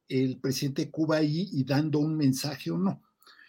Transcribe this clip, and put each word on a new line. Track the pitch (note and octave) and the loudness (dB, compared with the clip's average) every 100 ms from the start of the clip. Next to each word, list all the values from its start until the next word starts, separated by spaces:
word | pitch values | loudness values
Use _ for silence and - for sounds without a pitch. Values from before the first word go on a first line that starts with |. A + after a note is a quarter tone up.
| - | -4
el | C3 C3 B2+ | 0 0 0
presidente | C#3 C3 C#3+ C#3 C#3+ | -4 -2 -2 -2 -4
de | |
Cuba | - D#3 D#3 | -2 0 2
ahí | D3+ D#3 G3 | 2 0 -2
y | C#3+ | -2
dando | C3 C#3 D#3 D3+ | 0 0 2 0
un | D3+ D#3 | 0 2
mensaje | C#3 C3+ D3 C#3 E3 | 2 2 -2 -6 -4
o | E3+ | -2
no. | F#3+ - _ _ - - | 0 -2 _ _ -20 -20